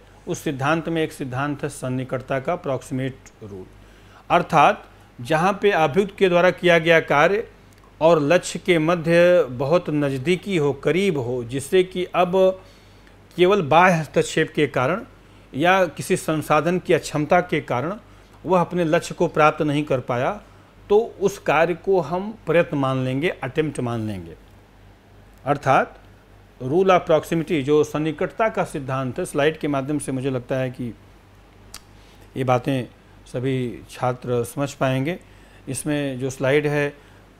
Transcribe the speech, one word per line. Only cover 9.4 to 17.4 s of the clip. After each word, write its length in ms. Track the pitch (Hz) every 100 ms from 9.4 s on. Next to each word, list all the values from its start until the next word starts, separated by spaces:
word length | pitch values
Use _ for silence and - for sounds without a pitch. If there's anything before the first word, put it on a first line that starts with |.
बहुत 460 | 135 123 139 175 175
नज़दीकी 680 | 151 143 135 131 180 202 180
हो, 160 | 143
करीब 440 | 135 151 165 202 151
हो, 260 | 120 127
जिससे 400 | 117 135 - 185
कि 220 | 185 185 175
अब 560 | 160 180 190 190 190 - - - - - - - -
केवल 240 | 180 208
बाह्य 320 | 143 156 185
हस्तक्षेप 600 | 165 147 170 160 - 156 -
के 120 | 143
कारण 340 | 143 127 190 262 - _ - - 123
या 300 | 175 190 180
किसी 320 | - - 185
संसाधन 600 | - 156 139 151 156 180
की 140 | -
अक्षमता 480 | 156 - 151 147 180